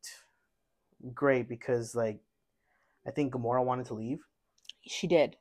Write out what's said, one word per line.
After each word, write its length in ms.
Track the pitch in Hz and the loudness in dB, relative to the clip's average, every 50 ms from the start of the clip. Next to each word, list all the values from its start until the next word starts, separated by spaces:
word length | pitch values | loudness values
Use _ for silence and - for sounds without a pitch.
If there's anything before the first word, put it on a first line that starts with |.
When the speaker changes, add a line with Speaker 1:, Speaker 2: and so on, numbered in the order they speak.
| - - - - - _ _ _ _ _ _ _ _ _ _ _ _ _ _ - 127 127 120 | -18 -18 -18 -18 -20 _ _ _ _ _ _ _ _ _ _ _ _ _ _ -16 -16 -14 -4
Speaker 1:
Great 340 | - 143 139 131 123 117 | 2 4 4 4 4 2
because, 480 | 117 120 117 - 135 123 120 117 - - | -2 -8 -8 -2 0 0 0 -2 -2 -2
like, 240 | 117 113 107 107 - - _ _ _ _ _ _ _ _ _ _ _ _ _ _ _ _ | -2 -2 -2 -4 -8 -14 _ _ _ _ _ _ _ _ _ _ _ _ _ _ _ _
I 40 | - | -6
think 220 | - 151 143 127 127 | -2 -2 -2 -2 -2
Gamora 300 | 123 117 117 123 127 127 | -2 -2 0 2 2 2
wanted 220 | 127 127 127 127 | 2 0 -2 -4
to 60 | 127 117 | -6 -8
leave. 260 | 107 110 123 151 175 - _ _ _ _ _ _ _ _ - - _ - | -8 -6 -6 -6 -8 -10 _ _ _ _ _ _ _ _ -20 -20 _ -14
Speaker 2:
She 200 | - - - 196 | -12 -6 -6 2
did. 280 | 156 175 156 135 113 - - | 4 6 6 6 4 0 -6